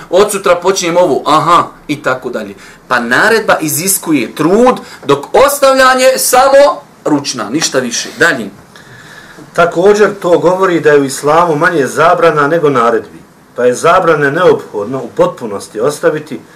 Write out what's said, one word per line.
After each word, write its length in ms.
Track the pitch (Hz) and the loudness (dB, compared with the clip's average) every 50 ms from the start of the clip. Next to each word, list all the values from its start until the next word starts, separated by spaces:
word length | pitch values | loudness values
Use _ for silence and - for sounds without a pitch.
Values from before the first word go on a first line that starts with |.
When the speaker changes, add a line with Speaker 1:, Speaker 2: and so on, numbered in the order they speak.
| - - | -6 0
Speaker 1:
od 220 | 165 185 208 - | 2 2 2 2
sutra 240 | 196 190 - 185 175 | -2 -2 0 0 0
počinjem 420 | 175 175 190 196 185 175 165 170 | 0 0 -2 -2 -2 -2 0 0
ovo, 240 | 175 180 151 127 - - | 2 2 2 0 -2 0
aha, 420 | 135 151 147 147 170 175 151 - - - - - | 0 0 0 2 2 2 2 0 -2 -8 -14 -10
i 160 | - 143 139 - | -10 -8 -6 -4
tako 260 | 131 127 131 - 120 | -6 -6 -6 -6 -8
dalje. 240 | 117 110 104 98 98 - - - - - - | -10 -10 -10 -12 -14 -18 -20 -20 -20 -16 -6
Pa 120 | - 123 120 | -4 -4 -4
naredba 580 | 117 117 127 151 190 214 226 220 214 185 175 - | -2 -2 0 0 2 2 2 0 0 0 0 0
iziskuje 760 | 156 151 135 143 185 190 - - - 170 156 131 110 104 - | -2 -4 -6 -4 -4 -4 -4 -4 -2 -2 -2 -2 -2 -4 -4
trud, 440 | - 151 170 196 226 247 254 - - - - - - - | -2 0 2 2 4 4 2 2 -2 -6 -16 -20 -6 -2
dok 200 | 135 139 - - - - | -2 -2 -2 -2 0 2
ostavljanje 720 | - 262 277 - - 277 269 262 262 262 254 254 254 254 262 262 | 2 2 2 2 2 2 2 4 4 4 2 2 2 2 2 2
samo 640 | - - - 254 247 277 269 277 277 285 285 - - - - _ - - | 0 0 0 2 2 4 4 6 6 4 4 2 -2 -10 -20 _ -8 -4
ručna, 440 | 151 151 135 139 - 131 120 101 101 | -2 -2 -2 -2 -6 -8 -8 -6 -6
ništa 300 | 127 165 - - - 131 | -4 -4 -4 -2 -2 -4
više. 300 | 120 117 - - - - - - | -4 -4 -6 -8 -10 -10 -4 -2
Dalje. 300 | 160 170 151 120 101 95 - - - - - - - - - - - - - - - - - - - - - | 0 0 0 -2 -6 -10 -14 -18 -20 -20 -20 -20 -20 -20 -20 -20 -20 -20 -20 -20 -20 -20 -20 -20 -20 -6 -2
Speaker 2:
Također 600 | 170 170 170 - 170 185 208 208 208 196 - - - | 0 0 0 0 2 2 4 4 4 2 0 0 -2
to 180 | 175 175 165 147 | 0 0 0 2
govori 400 | 151 175 180 185 190 180 170 156 | 2 0 0 0 0 0 0 0
da 120 | 143 151 | 2 2
je 80 | 147 143 | 4 2
u 40 | 139 | 2
islamu 520 | 131 - - 143 147 151 170 175 170 151 | 0 -4 -4 -2 0 2 2 2 0 0
manje 320 | 147 170 180 175 147 127 | 0 0 0 0 0 -2
zabrana 600 | 113 110 135 160 170 175 170 170 165 147 151 143 | -2 0 0 2 2 2 2 2 2 2 2 0
nego 220 | 143 170 165 151 143 | 0 0 0 0 0
naredbi, 500 | 135 120 117 117 113 107 - - - - - - _ _ _ _ _ | 0 2 0 0 0 -2 -4 -8 -16 -20 -20 -20 _ _ _ _ _
pa 100 | 123 123 | -2 0
je 80 | 123 123 | 0 0
zabrane 580 | 107 - 165 180 185 170 165 156 147 143 139 | 2 2 2 2 2 2 2 0 2 0 -2
neophodno 680 | 147 175 180 160 123 104 - - - 104 101 120 135 131 | 0 2 2 2 2 2 -2 -8 -10 -8 -8 -8 -8 -10
u 80 | 120 | -10
potpunosti 720 | 110 - - 180 - - - 123 104 98 92 - - - 107 | -6 -2 -2 -2 -2 -4 -6 -10 -10 -10 -10 -12 -12 -6 -4
ostaviti, 600 | 120 147 147 - 175 165 156 151 147 - 123 - - - - | -4 -4 -2 -2 -2 -2 -2 -4 -6 -10 -14 -14 -14 -18 -20